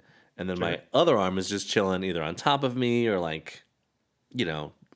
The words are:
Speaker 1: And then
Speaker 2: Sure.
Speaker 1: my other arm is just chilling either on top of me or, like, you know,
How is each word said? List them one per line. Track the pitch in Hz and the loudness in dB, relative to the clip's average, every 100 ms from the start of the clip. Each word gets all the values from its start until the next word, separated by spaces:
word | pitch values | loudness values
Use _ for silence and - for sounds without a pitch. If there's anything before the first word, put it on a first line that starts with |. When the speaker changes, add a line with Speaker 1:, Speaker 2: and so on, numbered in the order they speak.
| _ - _ - | _ -20 _ -10
Speaker 1:
And | 92 | -6
then | 90 | -2
Speaker 2:
Sure. | 85 | -2
Speaker 1:
my | 85 - | -4 0
other | 131 170 117 | 2 4 4
arm | 92 92 | 2 0
is | 92 | -2
just | 101 - | -4 -2
chilling | 107 95 92 | 0 2 0
either | 95 85 | -2 -2
on | 78 90 | -4 -2
top | 147 139 | 0 0
of | 135 123 | 0 0
me | 120 120 117 | 0 2 2
or, | 95 | 2
like, | 82 80 - - - _ _ _ _ _ _ | 0 -4 -8 -18 -20 _ _ _ _ _ _
you | 123 90 | -4 -2
know, | 78 73 - _ | -2 -6 -12 _